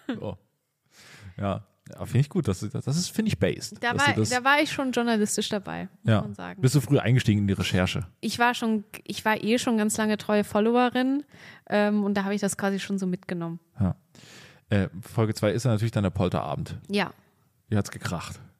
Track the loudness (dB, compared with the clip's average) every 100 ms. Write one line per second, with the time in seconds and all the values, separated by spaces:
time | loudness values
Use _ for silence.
0 | -10 -8 -8 -12 _ _ _ _ _ _
1 | -20 -20 -16 -6 -4 -4 -8 _ -18 -12
2 | -2 0 2 0 -2 -2 -4 -6 -4 -2
3 | -2 -2 -2 0 0 -2 -8 -6 -4 2
4 | 2 2 2 2 4 4 2 0 0 0
5 | 2 2 0 -2 -2 -4 -6 -10 -10 _
6 | 2 2 2 -8 -12 0 2 2 4 2
7 | 4 4 4 4 4 2 2 2 2 0
8 | -8 _ -6 0 0 2 0 -2 -4 -10
9 | -10 -4 0 0 2 0 2 2 2 0
10 | 0 0 2 2 2 2 4 4 2 2
11 | 0 0 -4 -16 -20 -18 -2 2 2 2
12 | 2 0 0 0 -2 0 -2 -2 -4 -4
13 | -2 -4 -6 -6 -6 -8 _ -2 -2 -2
14 | _ -20 -20 -20 -20 -14 -2 -2 -2 -6
15 | -6 0 0 2 0 2 2 2 0 0
16 | 0 2 0 0 -2 -6 -6 -10 -4 -2
17 | -2 -8 _ _ _ _ -2 -2 -2 -6
18 | -6 -6 -8 -14 -20